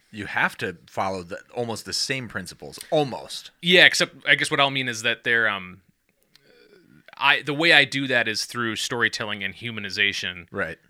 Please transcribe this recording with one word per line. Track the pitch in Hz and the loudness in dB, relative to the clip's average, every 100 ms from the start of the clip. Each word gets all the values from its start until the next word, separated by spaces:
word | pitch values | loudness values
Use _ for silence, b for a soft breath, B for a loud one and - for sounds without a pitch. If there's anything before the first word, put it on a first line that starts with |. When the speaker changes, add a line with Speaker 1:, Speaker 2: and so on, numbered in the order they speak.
| _ | _
Speaker 1:
you | 107 92 | -12 -6
have | 113 175 - | -2 -4 -4
to | 104 85 - | -8 -8 -10
follow | - 95 95 | -6 -4 -6
the, | 85 95 - | -10 -14 -10
almost | 123 120 104 | -8 -6 -8
the | 95 | -6
same | - - 135 113 | -4 -4 -6 -8
principles, | 101 87 - 73 - - | -10 -12 -14 -16 -16 -2
almost. | 156 139 87 65 - - _ | 0 0 -4 -10 -14 -16 _
Speaker 2:
Yeah, | 170 180 | 4 8
except | 143 - 175 139 143 | 8 6 0 -2 0
I | |
guess | 139 147 | 0 2
what | 147 | 2
I'll | 139 | 2
mean | 135 127 | 0 -4
is | 110 | -4
that | 117 110 | -2 -2
they're, | 123 117 110 | 0 2 2
um, | 98 90 92 _ _ _ _ _ _ _ _ _ - _ - - - | -2 -8 -16 _ _ _ _ _ _ _ _ _ -20 _ -20 -20 0
I, | 139 143 | 4 4
the | 139 | 2
way | 143 170 | 2 6
I | 151 | 6
do | 139 135 135 | 6 0 0
that | 123 110 | 2 2
is | 104 | -2
through | - 123 113 107 | -6 -4 -4 -4
storytelling | - 120 110 - 110 104 | -4 -2 -2 -2 -6 -6
and | 98 | -8
humanization. | 90 120 110 101 95 101 95 95 90 85 | -8 -10 -10 -6 0 0 0 -6 -10 -10
Speaker 1:
Right. | 104 82 80 | -6 -6 -8